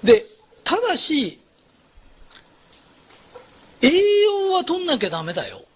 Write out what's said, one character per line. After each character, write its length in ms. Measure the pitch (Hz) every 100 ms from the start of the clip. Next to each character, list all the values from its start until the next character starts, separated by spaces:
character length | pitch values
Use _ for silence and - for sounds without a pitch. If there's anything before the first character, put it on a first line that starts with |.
で、 220 | 214 220 - - _ - -
た 160 | 392
だ 160 | 480 320
し、 420 | - 302 208 - _ _ _ _ _ - - - - - _ _ _ _ _ _ _ - _ - - - - -
栄 80 | 247 349 403 415 415 403 392
養 40 |
は 120 | 370 -
取 180 | 349
ん 20 | 359
な 140 | 262
き 60 | 190
ゃ 40 |
ダ 140 | 165
メ 100 | 160
だ 160 | 175 101
よ。 140 | 95 -